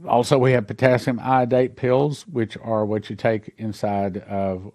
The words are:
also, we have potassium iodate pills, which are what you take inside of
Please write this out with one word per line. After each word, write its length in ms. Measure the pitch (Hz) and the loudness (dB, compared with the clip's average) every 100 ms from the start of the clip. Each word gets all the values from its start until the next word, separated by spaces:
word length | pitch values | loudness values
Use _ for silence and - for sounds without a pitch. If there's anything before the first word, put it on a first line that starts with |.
| 175 | 0
also, 300 | 120 120 139 | 2 4 4
we 140 | 131 | 4
have 140 | 123 101 | 2 0
potassium 520 | 113 131 127 - 117 | 0 2 2 0 -4
iodate 580 | 127 131 120 127 127 - | 0 2 4 2 0 0
pills, 500 | 123 131 147 139 214 | 0 2 0 -4 -8
which 280 | 131 110 - | -4 -4 -6
are 240 | 113 110 104 | -4 -2 0
what 240 | 107 - | -4 -6
you 60 | 107 | -2
take 360 | 117 110 - - | 0 0 -4 -10
inside 600 | 110 104 104 101 98 98 | -10 -4 -2 -2 -2 -6
of 520 | 98 101 98 92 101 | -6 -4 -4 -4 -10